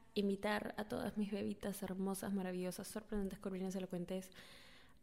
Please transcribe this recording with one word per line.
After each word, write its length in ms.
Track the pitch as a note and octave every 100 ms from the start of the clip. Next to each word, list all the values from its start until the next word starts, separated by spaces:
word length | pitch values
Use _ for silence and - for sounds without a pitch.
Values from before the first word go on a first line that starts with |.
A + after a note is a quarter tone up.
| -
invitar 600 | - G3 G3 G#3 G#3 - -
a 80 |
todas 320 | G#3+ B3 G#3+ G#3
mis 140 | G3+
bebitas 520 | G#3 G#3+ G3+ G#3 F#3+
hermosas, 500 | F#3+ F#3+ G3 F#3+ G3+
maravillosas, 560 | G3 F#3 F3+ F3+ F3+ G3
sorprendentes, 500 | G#3+ - G#3 G3 F#3
curvilíneas, 380 | G3 F#3 F#3+ F#3+
elocuentes, 540 | F#3 F3+ F3 F#3 F#3 - - - - - - -